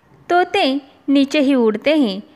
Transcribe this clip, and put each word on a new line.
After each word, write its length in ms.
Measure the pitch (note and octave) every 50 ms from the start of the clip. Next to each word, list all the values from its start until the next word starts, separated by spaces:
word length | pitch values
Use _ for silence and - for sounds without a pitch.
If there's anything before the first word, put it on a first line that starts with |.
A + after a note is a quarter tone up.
| _ _ _ _ _ -
तोते 520 | F4 F4 F4+ F4 F4+ G4+ F#4 C4+ C4 C#4+ - - - _ - -
नीचे 320 | C#4 C#4+ C4+ C#4 - D4+
ही 140 | C#4 C4 C#4+
उड़ते 420 | B3+ A#3 A3 G#3 G#3+ - C#4 D4+
हैं, 260 | D#4 C#4 G#3+ F#3 G3 - - _